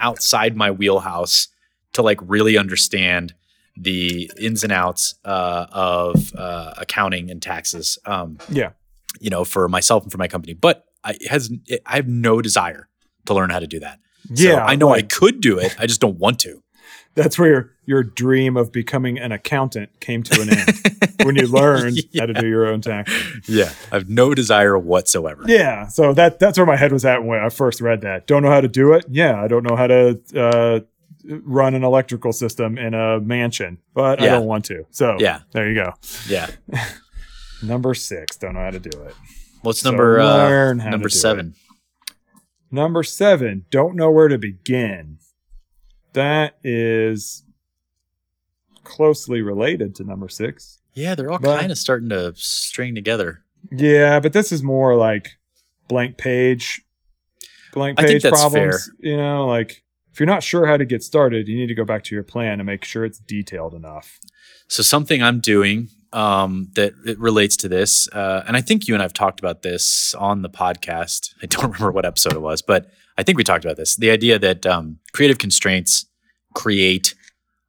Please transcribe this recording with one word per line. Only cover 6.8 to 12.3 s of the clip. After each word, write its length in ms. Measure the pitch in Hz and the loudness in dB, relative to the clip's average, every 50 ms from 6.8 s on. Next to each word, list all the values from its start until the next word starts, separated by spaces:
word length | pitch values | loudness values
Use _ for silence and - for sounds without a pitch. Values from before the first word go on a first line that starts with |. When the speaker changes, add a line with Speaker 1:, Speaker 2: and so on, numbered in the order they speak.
| 92 - - 107 101 95 92 87 87 90 | -12 -6 -4 -2 -2 -2 -2 -6 -8 -10
Speaker 1:
and 120 | 90 82 | -12 -12
taxes. 560 | - 95 87 80 - - - 85 - - - - _ | -10 -10 -10 -8 -8 -8 -8 -6 -6 -8 -8 -8 _
Um, 320 | 104 98 92 87 82 78 76 - - | -8 -8 -8 -8 -10 -14 -18 -12 -6
Speaker 2:
Yeah. 220 | 143 139 110 80 - _ _ _ _ _ _ - - - | -4 -4 -4 -4 -8 _ _ _ _ _ _ -18 -18 -10
Speaker 1:
you 80 | - 104 | -8 -4
know, 160 | 92 87 90 | -4 -4 -4
for 240 | - - 98 90 87 | -2 -2 -2 0 0
myself 340 | 92 90 - - 117 104 | 0 0 2 2 2 2
and 80 | - 95 | 0 -4
for 60 | - | -6
my 120 | 92 90 87 | -6 -6 -6
company, 260 | - 87 80 85 82 | -6 -10 -10 -12 -4
but 320 | 85 - 170 - - _ _ _ _ - | 2 2 2 2 0 _ _ _ _ -12
I, 60 | - 107 - | -12 -10 -10
it 80 | - - | -8 -4
has, 220 | 135 147 123 113 120 - - | -4 -4 -4 -6 -10 -14 -8
it, 160 | - 123 - - | -8 -8 -8 -6
I 120 | - 127 | -4 -4
have 120 | 139 139 123 | -4 -2 -2
no 320 | 120 120 117 117 | -2 0 2 2